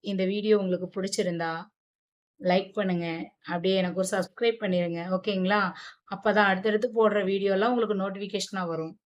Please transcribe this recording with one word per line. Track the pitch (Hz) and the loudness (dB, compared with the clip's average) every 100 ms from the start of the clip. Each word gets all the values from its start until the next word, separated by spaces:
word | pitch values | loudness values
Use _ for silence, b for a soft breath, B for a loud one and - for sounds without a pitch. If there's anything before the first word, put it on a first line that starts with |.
இந்த | 214 196 | -4 -2
வீடியோ | 185 208 214 208 | 0 0 4 4
உங்களுக்கு | 190 180 180 | 4 -2 -2
பிடிச்சிருந்தா | 202 190 - 180 170 165 165 180 _ _ _ _ _ _ _ | -6 -4 -2 -2 -2 -4 -6 -10 _ _ _ _ _ _ _
லைக் | 185 180 190 | 2 2 0
பண்ணுங்க. | - 190 175 170 165 170 _ | -2 0 0 -2 -6 -8 _
அப்படியே | - 175 180 190 | -6 -2 0 2
எனக்கு | 180 170 | 0 -2
ஒரு | 185 | -2
சப்ஸ்கிரைப் | 196 175 - 233 226 | -2 -4 0 0 0
பண்ணிருங்க. | 208 180 175 170 175 | 0 0 0 -4 -2
ஓகேங்களா? | 185 196 196 185 208 190 180 B B _ | -2 -2 0 2 2 0 -4 B B _
அப்பதான் | 190 214 208 202 | -2 2 4 4
அடுத்தடுத்து | 190 214 214 240 | 4 2 0 0
போடுற | 220 220 208 | 4 4 4
வீடியோலாம் | 190 196 196 190 226 | 0 0 2 2 2
உங்களுக்கு | 247 214 208 | 2 0 0
நோட்டிஃபிகேஷனா | 196 196 208 202 - 196 175 | -2 -6 -6 -6 -6 -6 -4
வரும். | 160 160 - | -4 -6 -10